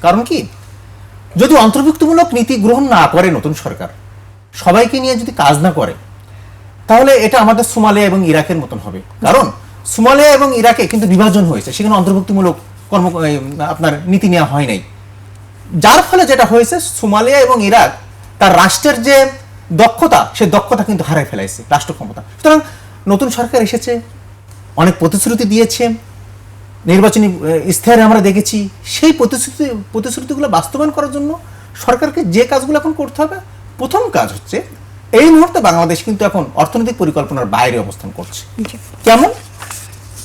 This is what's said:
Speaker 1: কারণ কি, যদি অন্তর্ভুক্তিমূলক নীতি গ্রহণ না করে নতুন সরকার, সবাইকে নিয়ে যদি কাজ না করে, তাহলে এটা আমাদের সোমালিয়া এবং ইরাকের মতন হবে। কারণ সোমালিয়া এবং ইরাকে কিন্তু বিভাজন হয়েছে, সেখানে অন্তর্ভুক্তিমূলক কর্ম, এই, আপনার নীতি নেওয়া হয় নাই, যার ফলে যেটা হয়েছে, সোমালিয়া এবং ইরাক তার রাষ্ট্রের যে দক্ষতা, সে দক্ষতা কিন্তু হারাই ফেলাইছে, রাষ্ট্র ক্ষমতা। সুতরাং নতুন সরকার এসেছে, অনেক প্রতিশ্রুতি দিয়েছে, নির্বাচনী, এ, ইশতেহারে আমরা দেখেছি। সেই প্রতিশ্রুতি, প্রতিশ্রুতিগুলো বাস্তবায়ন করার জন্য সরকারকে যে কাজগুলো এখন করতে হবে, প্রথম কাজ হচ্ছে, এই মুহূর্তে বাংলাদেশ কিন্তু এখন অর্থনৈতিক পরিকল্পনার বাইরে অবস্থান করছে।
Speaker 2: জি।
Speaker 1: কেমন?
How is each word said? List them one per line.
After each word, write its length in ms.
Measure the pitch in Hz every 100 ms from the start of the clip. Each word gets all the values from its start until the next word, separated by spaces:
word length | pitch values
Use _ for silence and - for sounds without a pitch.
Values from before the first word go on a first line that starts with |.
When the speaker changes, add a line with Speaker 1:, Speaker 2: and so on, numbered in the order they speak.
Speaker 1:
কারণ 220 | 170 202
কি, 220 | 240 330 101 - - - - - - - - 170
যদি 200 | 269 294
অন্তর্ভুক্তিমূলক 800 | 220 277 285 311 320 330 339
নীতি 220 | 240 226 247
গ্রহণ 320 | 214 247 277
না 180 | 202 156
করে 240 | 170 185
নতুন 240 | 131 139
সরকার, 340 | 156 - - 87 - - - - - _
সবাইকে 480 | - 180 202 233 269
নিয়ে 160 | 262 233
যদি 160 | 233
কাজ 260 | - 143 147
না 120 | 180
করে, 240 | 151 101 - - - - - - - - - -
তাহলে 300 | 226 269 262
এটা 240 | 214 247
আমাদের 240 | 220 220
সোমালিয়া 420 | 233 226 208 202 202
এবং 200 | 190 175
ইরাকের 300 | 156 156 170
মতন 220 | 127 110
হবে। 240 | 101 92 - -
কারণ 300 | 135 226 - - - - -
সোমালিয়া 440 | - 233 277 294
এবং 280 | 269 277 240
ইরাকে 280 | 233 226 190
কিন্তু 200 | 226 190
বিভাজন 380 | 185 214 202
হয়েছে, 280 | 170 113 127
সেখানে 220 | 135 208
অন্তর্ভুক্তিমূলক 600 | 196 185 190 190 196 180 - - - -
কর্ম, 340 | 180 180 170
এই, 160 | 151 147 135 147
আপনার 320 | 147 156 160 147 180
নীতি 220 | 196 196
নেওয়া 200 | 175 147
হয় 180 | 143 131
নাই, 160 | 98 - - - - - - - - -
যার 280 | 165 208 302
ফলে 220 | - 370 330
যেটা 180 | 254
হয়েছে, 360 | 226 233 226 349
সোমালিয়া 580 | - - 214 208 240 277
এবং 260 | 254 247
ইরাক 260 | 196 226 143 - - - - -
তার 180 | 196 175
রাষ্ট্রের 460 | 190 - 294 240
যে 280 | 247 277 269 - - - -
দক্ষতা, 580 | 165 233 - 330 - -
সে 120 | - 196
দক্ষতা 380 | 202 - 214
কিন্তু 200 | 214 196
হারাই 200 | - 156
ফেলাইছে, 380 | 139 101 95 - 113
রাষ্ট্র 240 | 147 -
ক্ষমতা। 280 | - 101 - - -
সুতরাং 240 | 311 311 - - - - 196
নতুন 220 | 202 262
সরকার 320 | 240 240 254
এসেছে, 380 | 214 233 247 233 - - - - - - - -
অনেক 180 | 175 175
প্রতিশ্রুতি 460 | 165 202 - 233
দিয়েছে, 440 | 196 214 220 - 240 226 - - - - - - - - 165
নির্বাচনী, 400 | 190 185 220 208
এ, 340 | 170 156 160
ইশতেহারে 380 | 165 - 226 240
আমরা 180 | 220 220
দেখেছি। 480 | 196 196 - 214 196 -
সেই 280 | - - 320
প্রতিশ্রুতি, 680 | 311 240 247 262 - 285 220 190
প্রতিশ্রুতিগুলো 560 | 220 247 233 262 277 285
বাস্তবায়ন 420 | 170 - 269 302
করার 220 | 294 285
জন্য 260 | 285 294 330 - - - - -
সরকারকে 380 | 254 311 339
যে 200 | 190 190
কাজগুলো 340 | - 269 262 302
এখন 140 | 311
করতে 300 | 302 277 -
হবে, 140 | 311 381 - - - -
প্রথম 320 | 254 415 480
কাজ 220 | - 220
হচ্ছে, 300 | 98 - 220 - - - - -
এই 180 | 220 320
মুহূর্তে 300 | 320 359 349
বাংলাদেশ 420 | 202 170 170 165
কিন্তু 220 | - 202
এখন 200 | 208 185 -
অর্থনৈতিক 420 | - 151 233 233 233
পরিকল্পনার 500 | 165 151 139 135 104
বাইরে 320 | 113 - 117
অবস্থান 320 | 101 - 98 -
করছে। 460 | - - - - 214
Speaker 2:
জি। 100 | - - -
Speaker 1:
কেমন? 280 | - 233 359 494 - - - - - - - -